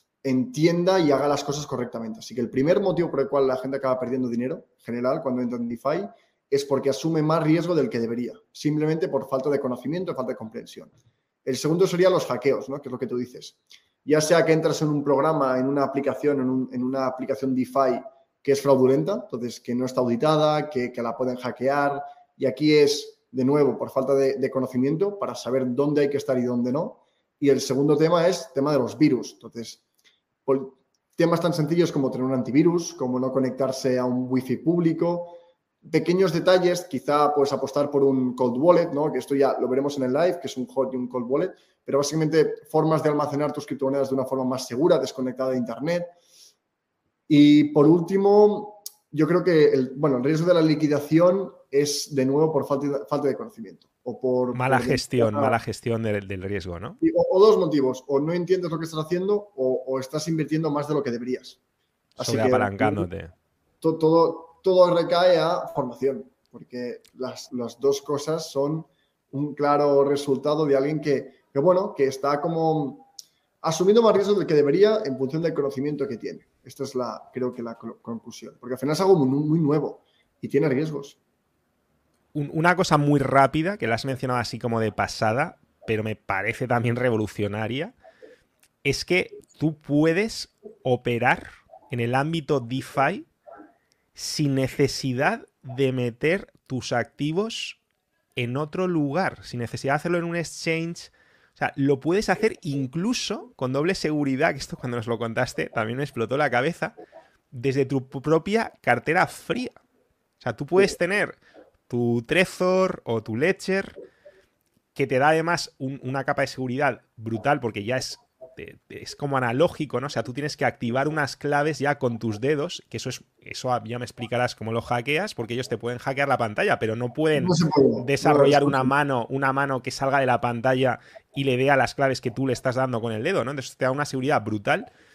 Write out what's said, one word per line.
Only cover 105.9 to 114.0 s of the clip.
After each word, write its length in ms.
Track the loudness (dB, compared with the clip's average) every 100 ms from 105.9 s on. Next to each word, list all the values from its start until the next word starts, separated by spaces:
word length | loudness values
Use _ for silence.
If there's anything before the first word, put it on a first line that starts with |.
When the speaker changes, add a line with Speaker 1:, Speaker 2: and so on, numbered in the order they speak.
| -4
Speaker 2:
me 80 |
explotó 320 | -6 -4 -2 0
la 140 | 0
cabeza, 460 | 0 0 -4 -8 -10 -20 -20 -20 _ _
desde 360 | -6 -2 0 0
tu 240 | -2 -4
p-, 100 | -8
propia 540 | 0 0 2 -2 -2 -4
cartera 440 | 0 0 0 0 0
fría. 440 | -2 -8 -6 -6 -12
O 640 | _ _ _ _ _ _
sea, 160 | -8 -8
tú 80 | 0
puedes 320 | 2 2 0
tener 400 | -2 0 -4 -6 _ -20 -20 _ _
tu 360 | -2 0 0
Trezor 800 | 0 0 0 0 0 2 0 -2 -4
o 160 | -6
tu 160 | -4 -2
Ledger, 580 | 0 0 -2 -4 -6 -14